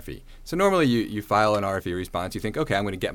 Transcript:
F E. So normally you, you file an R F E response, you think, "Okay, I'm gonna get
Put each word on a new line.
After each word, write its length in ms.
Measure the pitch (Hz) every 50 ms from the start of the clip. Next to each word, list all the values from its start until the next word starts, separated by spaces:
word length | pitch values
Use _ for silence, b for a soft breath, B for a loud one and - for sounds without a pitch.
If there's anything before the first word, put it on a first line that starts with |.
| -
F 40 | - -
E. 80 | - - b b b b
So 120 | - 160
normally 320 | 180 202 196 190 175 156 127 120
you, 80 | 117 104 - 104
you 60 | 104
file 320 | 104 - 104 104 107 107 107
an 80 | 104 101
R 140 | 98 98
F 100 | 95 -
E 60 | 98 87
response, 420 | 92 92 - - 85 90 92 -
you 60 | 101
think, 160 | 107 107 - 151
"Okay, 140 | 156 - 101
I'm 100 | 98 101
gonna 180 | 101 95 87 104
get 60 | 98 92